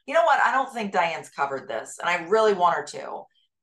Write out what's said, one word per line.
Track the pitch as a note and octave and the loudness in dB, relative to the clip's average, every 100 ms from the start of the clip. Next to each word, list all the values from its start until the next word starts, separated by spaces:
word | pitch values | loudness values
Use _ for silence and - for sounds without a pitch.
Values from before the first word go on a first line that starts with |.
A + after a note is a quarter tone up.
| - | -2
"You | |
know | D#4 | 2
what, | E4+ C4+ | 4 4
I | A3+ | 2
don't | B3+ C4 | 0 -2
think | A#3 G3+ | -4 -4
Diane's | G3 E3+ D#3 D3 | 0 0 -2 -8
covered | - C#3+ C3+ - | -6 -4 -4 -6
this, | A2+ - - | -8 -10 -6
and | E3+ | -2
I | F3 | -2
really | E3 A3 A3 | 2 4 4
want | G3 F3 | 4 2
her | D#3 D3 D3 | 2 -4 -10
to," | - - - _ _ _ | -12 -12 -16 _ _ _